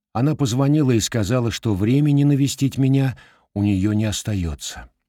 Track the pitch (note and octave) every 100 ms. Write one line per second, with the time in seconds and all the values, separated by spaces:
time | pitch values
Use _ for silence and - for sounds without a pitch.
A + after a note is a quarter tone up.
0 | _ A2 C#3 D3 C3+ B2 C#3 D3+ C3+ A#2
1 | - A#2+ G2 B2+ A#2 - A#2 F#2+ G#2 C3+
2 | D3 C#3+ C#3+ C#3 C#3 - C3+ C3+ C3+ C3+
3 | C3 G#2 - _ _ G2+ G2+ G2 G#2 G#2
4 | G#2+ G2 - G2+ E2+ D2 - - - _